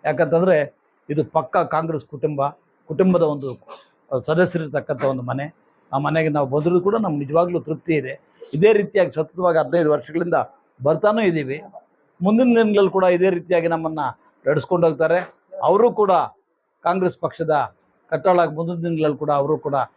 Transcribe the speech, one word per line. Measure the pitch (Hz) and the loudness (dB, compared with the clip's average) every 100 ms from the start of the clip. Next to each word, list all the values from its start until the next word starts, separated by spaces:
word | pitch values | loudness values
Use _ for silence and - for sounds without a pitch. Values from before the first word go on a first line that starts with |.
| 143 | -2
ಯಾಕಂತಂದರೆ | 147 156 165 185 156 139 _ _ _ - | 0 0 2 2 2 0 _ _ _ -6
ಇದು | 147 143 160 | -4 -2 -4
ಪಕ್ಕಾ | 160 190 170 156 | -2 -2 -2 -4
ಕಾಂಗ್ರೆಸ್ | 160 151 - | -4 -8 -10
ಕುಟುಂಬ, | 127 156 143 139 - _ _ _ | -6 -6 -2 -4 -6 _ _ _
ಕುಟುಂಬದ | 147 185 175 151 | 0 2 4 2
ಒಂದು | 147 135 120 - - _ _ _ 131 123 | -2 -8 -12 -18 -20 _ _ _ -6 -2
ಸದಸ್ಯರಿರ್ತಕ್ಕಂಥ | 160 180 175 151 139 - 139 135 | 2 2 0 -4 -8 -6 -2 -2
ಒಂದು | 131 123 | -2 -6
ಮನೆ. | 127 147 _ _ _ _ | -6 -8 _ _ _ _
ಆ | 131 147 | -4 -2
ಮನೆಗೆ | 156 160 147 | 0 0 0
ನಾವು | 135 | 0
ಬಂದರೂ | 143 160 175 180 | 0 2 2 2
ಕೂಡ | 226 | 0
ನಮ್ಗೆ | 202 143 139 | -2 -4 0
ನಿಜವಾಗ್ಲೂ | 160 175 175 - | 0 0 -4 -6
ತೃಪ್ತಿ | 151 - 156 | -10 -2 -2
ಇದೆ. | 127 - _ _ - 156 | -2 -12 _ _ -10 2
ಇದೇ | 202 208 | 4 4
ರೀತಿಯಾಗಿ | 202 202 170 151 | 2 0 0 -2
ಸತತವಾಗಿ | 156 - 180 160 | -6 -2 0 0
ಹದಿನೈದು | 143 170 156 147 | 0 0 0 0
ವರ್ಷಗಳಿಂದ | 123 160 175 160 - _ _ _ 131 | -2 -6 -2 -2 -2 _ _ _ -2
ಬರ್ತಾನೂ | 156 208 220 202 | 2 2 2 0
ಇದ್ದೀವಿ. | 160 131 143 - - _ _ _ _ 180 | 0 -4 -10 -12 -20 _ _ _ _ 0
ಮುಂದಿನ | 220 254 233 | 4 4 4
ದಿನಗಳಲ್ಲಿ | 220 202 190 190 | 4 4 2 4
ಕೂಡ | 185 180 | 2 4
ಇದೇ | 190 175 | 2 0
ರೀತಿಯಾಗಿ | 170 175 170 165 | 0 0 0 -2
ನಮ್ಮನ್ನು | 160 156 131 - _ _ 131 | -4 -6 -6 -8 _ _ -2
ನಡೆಸ್ಕೊಂಡು | 151 - 175 165 | -2 0 2 2
ಹೋಗ್ತಾರೆ. | 156 160 175 175 _ _ - 135 | 2 0 0 -2 _ _ -4 0
ಅವರು | 196 240 - | 4 2 2
ಕೂಡ | 202 175 117 _ _ _ _ _ 170 | 2 2 0 _ _ _ _ _ -4
ಕಾಂಗ್ರೆಸ್ | 185 180 - | -2 -2 -4
ಪಕ್ಷದ | 156 - 160 147 117 _ _ _ _ | -8 -6 -2 0 -2 _ _ _ _
ಕಟ್ಟಾಳಾಗಿ | 151 190 180 165 151 | -2 2 2 2 -2
ಮುಂದಿನ | 170 175 170 | -6 -6 -4
ದಿನಗಳಲ್ಲಿ | 160 156 135 | 0 -2 -2
ಕೂಡ | 151 143 | -2 -2
ಅವರು | 139 147 147 | 0 -2 -2
ಕೂಡ | 139 120 | -4 -4